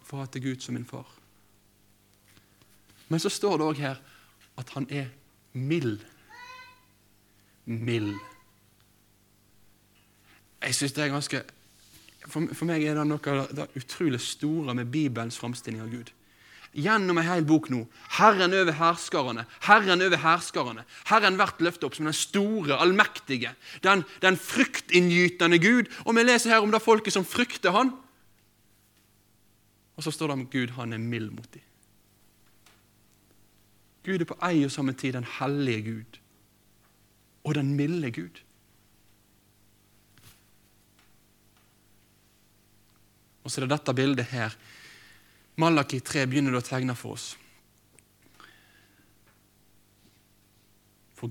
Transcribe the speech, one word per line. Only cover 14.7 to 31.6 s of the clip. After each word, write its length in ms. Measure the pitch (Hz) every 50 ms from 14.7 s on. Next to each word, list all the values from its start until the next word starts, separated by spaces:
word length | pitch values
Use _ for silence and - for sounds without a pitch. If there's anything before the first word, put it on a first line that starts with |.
| 123 123
med 140 | 120 120 120
Bibelens 480 | 156 156 143 120 117 117 117 117 -
framstilling 400 | - 117 120 120 - - 113 110
av 80 | 113 113
Gud. 220 | 117 123 117 - - _ _ _ _ _ _ - - - - - - 147
Gjennom 400 | 147 190 220 220 196 185 175 165
en 80 | 165
hel 160 | 165 180 175 156 147
bok 220 | 160 156 156 - 131
nå, 60 | 123 110 113 - - - - - -
Herren 340 | 185 214 214 190 185 175 185
over 220 | 190 190 170 151 147
herskarene, 680 | 165 165 170 170 - - 190 170 139 127 117 113 117 - - - -
Herren 380 | - 208 220 208 190 180 175 185
over 160 | 190 175 156
herskarene, 600 | 139 160 165 175 165 - - 180 147 123 113 110 110 - - - - -
Herren 300 | 202 220 208 202 185 190
vært 240 | 202 190 - - 160
løftet 220 | 170 170 - - 139
opp 100 | - -
som 80 | 156
den 80 | 151 151
store, 640 | - - - - 202 202 208 220 220 175 143 139 123
allmektige, 800 | 165 175 185 202 214 - - - - - 135 123 120 117 127 - - - - -
den, 220 | - 185 196 196 165 - - -
den 160 | - 190 185 -
fryktinngytende 1200 | - - - 226 262 - - - - - 175 180 175 180 170 175 180 175 175 - 175 170 175 170 160
Gud, 260 | 208 240 247 220 - - - -
og 80 | - 233
vi 140 | 226 233 247
leser 260 | 247 233 233 226 226
her 80 | 220
om 80 | 208 214
det 140 | 214 220 214
folket 320 | - 220 214 214 202 180 202
som 80 | 185
frykter 480 | - - - 240 - - - - 185 175
han, 160 | 208 254 269 247 - - - _ _ _ _ _ _ _ _ _ _ _ _ _ _ _ _ _ _ _ _ _ _ _ _ _ _ _ _ _ _ _ _ _ _ _ _ _ -
og 80 | 151
så 80 | 160 151
står 160 | - 165 156
det 80 | 143 135
om 80 | 127 123 -
Gud, 220 | 135 127 120 123 127
han 160 | 123 117 113
er 80 | 113
mild 320 | 113 117 120 113 107 107 104
mot 160 | 110 113 - -
dem. 80 | -